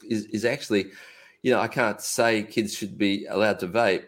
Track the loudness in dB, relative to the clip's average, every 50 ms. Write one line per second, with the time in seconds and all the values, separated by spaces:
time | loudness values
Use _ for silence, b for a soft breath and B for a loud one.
0 | -6 -4 -4 -4 -4 -4 -4 -2 0 -2 -2 -2 -2 0 0 0 0 -2 B B
1 | B B B B B B B B B 2 2 2 2 0 0 0 0 0 0 -4
2 | -6 -4 0 2 2 4 2 2 0 -2 -2 -2 -2 -2 -4 -8 -8 -8 -2 0
3 | 0 0 0 0 -4 -4 0 2 2 2 2 0 -2 -2 0 2 4 4 2 0
4 | -2